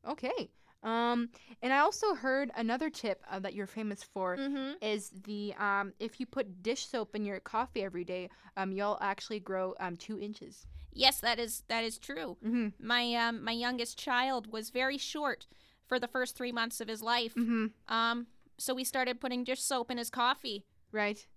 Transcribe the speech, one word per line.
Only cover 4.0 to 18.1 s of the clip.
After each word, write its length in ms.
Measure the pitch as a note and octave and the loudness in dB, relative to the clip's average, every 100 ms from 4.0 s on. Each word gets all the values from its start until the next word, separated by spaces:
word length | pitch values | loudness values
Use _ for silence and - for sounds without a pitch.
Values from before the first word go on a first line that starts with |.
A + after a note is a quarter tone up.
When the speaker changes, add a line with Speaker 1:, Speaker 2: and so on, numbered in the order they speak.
Speaker 1:
for 320 | - G3 F#3 F3+ | -8 -2 0 0
Speaker 2:
Mm-hmm. 360 | C#4 C#4 C4 D4+ | 0 -2 -2 -4
Speaker 1:
is 280 | A3 G#3+ G3+ F#3+ | -2 -2 -2 -12
the, 300 | G3+ G#3 G#3 - | -6 -4 -4 -2
um, 360 | G3+ G3 G3+ - | 2 2 0 -4
if 220 | A3 - | -10 -6
you 60 | B3+ | -4
put 360 | C4+ G#3 F#3 | -2 -4 -4
dish 240 | G3 C4+ - | -2 -2 -2
soap 300 | A#3 G#3+ G#3+ | -2 -2 -2
in 80 | |
your 160 | G#3 F#3+ | -2 -4
coffee 420 | - A3 B3+ A#3 | -2 -2 0 -2
every 220 | G3 E3+ | -2 -4
day, 240 | F3+ F#3 F3+ - - - | -4 -4 -6 -12 -10 -4
um, 120 | F#3+ | -2
you'll 280 | F#3+ G3+ G#3 | 0 0 2
actually 400 | G3+ G3+ - G#3+ | 0 -2 -4 -6
grow, 340 | F#3+ F#3+ F#3 - | -2 0 0 -2
um, 160 | F3+ F3 | -6 -6
two 240 | - G#3+ | -8 -6
inches. 460 | G#3 G#3+ - - - - - | -6 -8 -14 -16 -16 -14 -12
Speaker 2:
Yes, 280 | - C4 C4 | 6 6 6
that 180 | A#3 A#3 | 2 2
is, 240 | A#3 - - | 0 -4 -2
that 160 | A3+ | 0
is 120 | A3+ A3+ | 0 -4
true. 380 | - C#4+ C#4+ F3 A3 | -8 -6 -6 -4 0
Speaker 1:
Mm-hmm. 400 | A#3+ G#3+ - A3 | 2 2 -2 2
Speaker 2:
My, 280 | A#3+ A#3+ | 4 4
um, 280 | A#3 A#3 A#3 | 2 2 0
my 100 | A3 | -2
youngest 460 | A#3 A#3+ B3+ A#3 - | 0 0 0 -4 -4
child 540 | - B3 C4 C4 A3 | 2 2 4 0 -2
was 160 | A3 A3 | -8 -4
very 300 | B3 C4 C#4 | 0 2 0
short 480 | - D4+ C#4+ - - - - _ - | -4 -2 0 -2 -8 -20 -20 _ 0
for 120 | B3+ | 0
the 80 | A#3+ | 2
first 300 | C4 B3 - | 0 -2 -2
three 160 | B3 | -2
months 300 | A#3+ A#3 - | 0 -2 -2
of 60 | A3 | -4
his 140 | A3 | -2
life. 320 | A3 A#3+ A3+ | 2 2 2
Speaker 1:
Mm-hmm. 320 | A#3 A#3 A#3 A3 - - | 0 2 4 2 -4 -2
Speaker 2:
Um, 340 | A3+ A3+ | 2 2